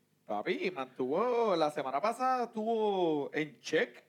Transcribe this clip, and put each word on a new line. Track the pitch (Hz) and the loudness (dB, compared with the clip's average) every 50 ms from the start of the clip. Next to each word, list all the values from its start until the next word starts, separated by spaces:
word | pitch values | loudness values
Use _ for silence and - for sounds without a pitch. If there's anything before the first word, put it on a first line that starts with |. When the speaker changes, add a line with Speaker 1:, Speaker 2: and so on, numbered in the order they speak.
| _ | _
Speaker 1:
<laughs> | _ _ _ _ | _ _ _ _
Speaker 2:
papi, | - 101 104 110 170 214 330 359 185 | -6 -6 -4 -2 -2 -2 -2 -2 -4
mantuvo, | - 135 131 131 - - 131 127 147 185 233 254 240 233 233 214 180 | -4 -4 -8 -6 -4 -4 -2 0 0 2 2 2 2 2 2 4 4
la | 165 156 151 | 4 2 2
semana | 151 151 135 131 131 143 | 0 -2 -2 -2 -2 0
pasada | 175 220 233 - 254 262 262 254 233 - - | 0 0 0 0 0 0 0 0 -2 -4 -4
tuvo | 214 214 226 233 220 214 208 196 185 180 165 156 147 139 - - | -4 -2 0 0 2 2 2 2 2 2 2 2 0 -2 -2 -4
en | 147 156 147 139 - | -4 -4 -4 -8 -14
check | - - 156 165 123 120 - - - | -6 0 0 0 0 0 -4 -12 -8